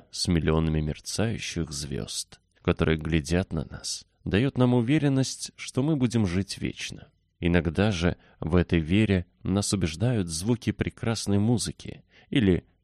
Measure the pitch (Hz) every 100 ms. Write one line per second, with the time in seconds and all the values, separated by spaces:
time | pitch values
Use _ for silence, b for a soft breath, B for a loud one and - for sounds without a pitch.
0 | - - - 85 76 80 80 78 76 73
1 | - - 113 - - 85 76 71 71 69
2 | - - - - _ _ - 82 80 80
3 | 78 80 69 87 - 80 - 80 - -
4 | - _ - 92 135 123 123 123 117 151
5 | 143 135 131 - - - - - 143 151
6 | 123 117 98 90 - - - - - -
7 | - _ _ - 87 87 82 80 104 90
8 | 87 - b b 73 90 85 85 76 98
9 | 104 92 - _ - 98 - 101 87 -
10 | 120 117 85 80 101 120 - - - -
11 | 113 110 - 101 107 117 82 - - -
12 | _ b b - 98 85 - _